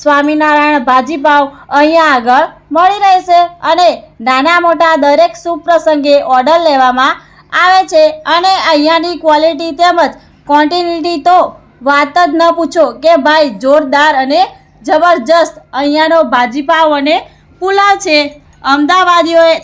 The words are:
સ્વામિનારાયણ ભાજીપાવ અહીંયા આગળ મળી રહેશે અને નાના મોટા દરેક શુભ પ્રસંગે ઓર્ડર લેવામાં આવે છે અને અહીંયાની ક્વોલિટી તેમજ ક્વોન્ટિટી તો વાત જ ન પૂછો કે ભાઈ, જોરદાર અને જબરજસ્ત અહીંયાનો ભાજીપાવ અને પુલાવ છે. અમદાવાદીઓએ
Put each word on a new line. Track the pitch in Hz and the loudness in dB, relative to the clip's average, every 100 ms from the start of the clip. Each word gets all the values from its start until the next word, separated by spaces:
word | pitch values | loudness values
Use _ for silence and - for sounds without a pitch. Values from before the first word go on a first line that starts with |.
સ્વામિનારાયણ | 294 285 294 302 302 294 294 294 254 | -2 0 0 0 0 0 0 -2 0
ભાજીપાવ | 254 262 311 294 294 277 - - 277 | -2 -2 -2 0 0 0 -8 -4 0
અહીંયા | 302 330 311 | 2 2 2
આગળ | 262 233 254 320 - _ | 0 0 0 0 -8 _
મળી | 302 370 415 | 0 0 2
રહેશે | 392 370 359 349 349 - 294 | 2 0 2 0 0 -4 -4
અને | 330 349 240 - _ 233 | 0 0 -2 -12 _ -4
નાના | 262 302 349 339 | 0 0 0 0
મોટા | 311 330 320 | 0 0 2
દરેક | 285 302 339 339 | 0 2 0 -2
શુભ | 339 339 339 | -8 -8 -2
પ્રસંગે | 330 320 302 285 285 262 254 | 0 0 -2 0 0 2 0
ઓર્ડર | 254 339 330 | 2 0 2
લેવામાં | 269 254 254 269 349 - _ _ 302 | 2 0 0 -2 -4 -12 _ _ -2
આવે | 359 370 370 | 2 2 2
છે | 320 311 311 - | 2 2 0 -4
અને | 330 370 370 330 | -2 0 -2 0
અહીંયાની | 302 302 330 339 339 | 0 0 0 -2 -4
ક્વોલિટી | 320 302 320 302 330 320 | 0 2 0 -2 -8 0
તેમજ | 349 349 285 - _ _ - | 0 2 -2 -4 _ _ -2
ક્વોન્ટિટી | - 302 349 349 339 330 339 349 | 0 0 -2 -4 -4 -6 -2 2
તો | 359 - - _ _ 247 | 2 0 -6 _ _ -2
વાત | 285 294 349 | -2 0 0
જ | 349 320 | 0 0
ન | 339 339 | 0 0
પૂછો | 330 339 277 233 | -4 -2 -2 0
કે | 311 339 302 | 0 2 2
ભાઈ, | 311 294 196 | 0 0 -2
જોરદાર | 262 294 285 285 302 277 | 0 0 0 0 0 0
અને | 262 311 381 - _ _ 269 | -2 0 -2 -6 _ _ -4
જબરજસ્ત | 311 349 320 226 339 330 - _ 254 | 0 2 0 0 0 0 -6 _ -6
અહીંયાનો | 285 302 320 330 311 | -4 -2 0 0 0
ભાજીપાવ | 247 247 262 277 320 311 285 | -2 -2 -4 -2 0 0 0
અને | 285 359 - _ _ _ | -2 -4 -6 _ _ _
પુલાવ | 370 392 403 392 370 | -4 0 0 0 0
છે. | 302 285 - _ _ 262 | -2 -2 -10 _ _ -4
અમદાવાદીઓએ | 285 294 370 359 349 330 330 330 330 | -2 0 2 2 0 2 2 2 0